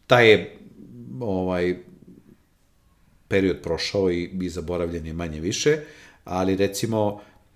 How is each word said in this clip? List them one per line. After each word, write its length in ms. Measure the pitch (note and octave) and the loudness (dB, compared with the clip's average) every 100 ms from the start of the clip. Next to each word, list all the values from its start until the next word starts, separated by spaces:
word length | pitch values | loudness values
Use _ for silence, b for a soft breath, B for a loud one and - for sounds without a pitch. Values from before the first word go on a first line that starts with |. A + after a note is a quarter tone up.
| - | 2
taj 240 | B2 A2+ | 6 8
je, 280 | G2 F#2 - - - - A#2+ A#2+ B2+ | 8 4 -14 -20 -20 -20 -20 -14 -8
ovaj, 560 | A2+ F#2 F#2 F2+ F2+ F2+ - - - - - - _ _ _ _ _ _ _ _ - | -4 -2 -2 -2 -2 -2 -10 -20 -20 -20 -20 -20 _ _ _ _ _ _ _ _ -2
period 300 | G2 F#2+ F2 | 2 2 0
prošao 480 | E2+ E2 - G2+ F#2+ | -4 -4 -2 0 0
i, 200 | F2 F2 F#2+ | 0 -4 -6
i 80 | F2+ | -6
zaboravljen 580 | F2 D#2+ F2 E2+ E2+ D#2+ | -6 -6 -4 -4 -6 -8
je 60 | |
manje 280 | E2 E2+ D2+ | -8 -8 -6
više, 380 | F2 - D3+ D#3 D3+ B B B | -6 0 0 0 -4 B B B
ali, 320 | - F2+ F#2 F#2+ | -8 -2 0 2
recimo, 640 | G2 G2 A2 A2 G#2 G2+ B B _ | 0 0 -2 0 0 -4 B B _